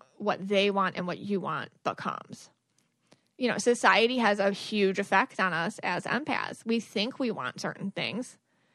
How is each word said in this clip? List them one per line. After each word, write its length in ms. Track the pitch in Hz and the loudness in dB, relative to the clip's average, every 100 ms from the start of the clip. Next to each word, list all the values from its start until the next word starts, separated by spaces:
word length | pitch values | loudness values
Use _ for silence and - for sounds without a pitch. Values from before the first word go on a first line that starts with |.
| - - | -14 -8
what 300 | 208 - 190 | -4 -2 0
they 220 | 196 202 | 2 4
want 260 | 196 185 - | 2 0 0
and 100 | 180 | -6
what 120 | 165 | -6
you 200 | 202 196 | -4 -4
want 320 | 156 151 - _ | -2 -6 -8 _
becomes. 680 | - - - - - - - _ _ _ _ _ _ _ _ - | -6 -4 -6 -8 -10 -20 -20 _ _ _ _ _ _ _ _ -4
You 100 | 247 | -2
know, 100 | 185 | 2
society 600 | 240 240 220 190 233 254 | 2 4 6 6 4 4
has 200 | 220 208 | 2 4
a 140 | 196 | 2
huge 460 | 196 - 214 196 190 | 0 -2 2 2 2
effect 420 | 196 190 262 - | 2 2 2 0
on 120 | 190 | 0
us 280 | 160 170 - | 0 -4 -4
as 220 | 180 180 | -4 -4
empaths. 600 | - 226 311 - - - | -2 -4 -2 -4 -4 -6
We 160 | 226 233 | -2 -2
think 380 | - 208 220 - | -2 -4 -4 -2
we 120 | 254 | -2
want 300 | 165 127 - | -2 -6 -6
certain 300 | 180 - 196 | -8 -6 -8
things. 480 | - 120 190 254 - _ _ _ | -6 -6 -6 -8 -14 _ _ _